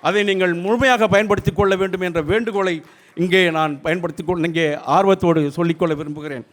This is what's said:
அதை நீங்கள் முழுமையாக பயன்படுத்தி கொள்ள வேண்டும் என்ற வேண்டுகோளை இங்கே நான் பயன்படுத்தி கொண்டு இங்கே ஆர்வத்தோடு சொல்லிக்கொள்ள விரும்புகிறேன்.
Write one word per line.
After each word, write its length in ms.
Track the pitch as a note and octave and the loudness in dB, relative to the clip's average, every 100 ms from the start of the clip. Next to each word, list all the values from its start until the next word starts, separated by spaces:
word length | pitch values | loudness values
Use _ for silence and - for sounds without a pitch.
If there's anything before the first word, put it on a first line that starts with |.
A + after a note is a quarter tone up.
அதை 200 | D3+ G3+ | 0 0
நீங்கள் 300 | G3+ F#3+ F3+ E3+ | 0 2 0 0
முழுமையாக 500 | F#3 A#3 C4 A#3+ G#3+ | -2 2 2 4 4
பயன்படுத்தி 440 | G3 G#3+ G3+ - | 2 2 0 0
கொள்ள 200 | F3 G3+ F#3+ | 0 0 2
வேண்டும் 300 | F#3+ F3+ F3+ | -2 -2 -2
என்ற 120 | E3+ | -4
வேண்டுகோளை 520 | D3+ G#3+ A#3 G3+ F#3+ E3 - - _ - | -2 -2 -2 -2 -2 -4 -10 -20 _ -4
இங்கே 240 | F3 F#3 F3 | 2 4 2
நான் 220 | D#3+ D#3 C#3 | 2 -2 -2
பயன்படுத்தி 420 | D#3 F3 E3+ D#3 | -4 -4 -4 -6
கொண்டு 240 | E3 F3+ E3 | -4 -2 -2
இங்கே 180 | E3 D#3 D3 - | 0 -2 -2 0
ஆர்வத்தோடு 540 | D#3+ G3 F#3+ F3 D#3+ D3 | 2 4 4 2 2 0
சொல்லிக்கொள்ள 420 | D3+ E3+ D#3+ F3 D3+ | 0 -2 0 0 -2
விரும்புகிறேன். 500 | D3+ D3+ D3+ C3 - | -6 -10 -10 -12 -12